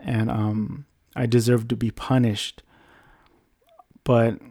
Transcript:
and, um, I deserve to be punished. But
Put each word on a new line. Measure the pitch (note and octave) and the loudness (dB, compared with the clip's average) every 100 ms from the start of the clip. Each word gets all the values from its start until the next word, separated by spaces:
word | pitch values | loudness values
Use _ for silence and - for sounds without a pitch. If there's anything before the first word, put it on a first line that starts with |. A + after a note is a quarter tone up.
and, | C4 A2+ A2+ | -4 -2 0
um, | A#2 G#2+ G#2+ G#2 C#3+ - _ _ - | -2 -2 -2 -4 -8 -14 _ _ -4
I | |
deserve | A#2+ A#2+ A2+ A#2+ A#2 | 2 2 4 2 0
to | A#2 | -4
be | A#2 | -4
punished. | - - C3 A#2 G#2+ - - _ _ _ _ _ _ _ _ _ _ _ _ _ _ | -4 0 2 2 0 -8 -12 _ _ _ _ _ _ _ _ _ _ _ _ _ _
But | - A#2+ A#2 - - | 2 4 4 0 -12